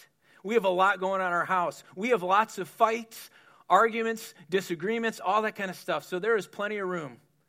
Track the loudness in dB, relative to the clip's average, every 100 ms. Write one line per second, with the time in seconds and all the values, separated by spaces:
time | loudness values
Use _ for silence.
0 | -20 _ _ _ -2 0 2 4 4 2
1 | 0 -2 0 0 0 0 0 -4 -14 -8
2 | 0 0 4 2 2 -4 -10 0 2 2
3 | -8 -18 -20 _ _ _ 2 4 4 2
4 | -2 -4 -10 -18 -4 -2 -2 -4 -2 -2
5 | -2 -2 0 0 0 -4 -8 -8 -6 -6
6 | -4 -4 0 0 -2 -8 -6 -6 -6 -6
7 | -8 -14 _ _